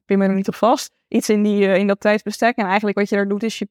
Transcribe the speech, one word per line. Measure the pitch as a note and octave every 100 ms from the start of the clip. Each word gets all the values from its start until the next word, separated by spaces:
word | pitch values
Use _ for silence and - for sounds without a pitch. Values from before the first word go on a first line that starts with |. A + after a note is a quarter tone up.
| -
pin | G3
me | G3
er |
niet | F#3+ G3
op | -
vast. | G#3+ C#4 - _ _
Iets | A3+ -
in | G#3+
die, | G#3 G#3 G3
eh, | F#3+
in | G3+
dat | G3
tijdsbestek. | G#3+ G#3 - - A3+ B3+
En | G3
eigenlijk | G3 G#3 G3+
wat | G3+
je | G3+
daar | G3
doet | G3+
is | A3+ -
je, | G3+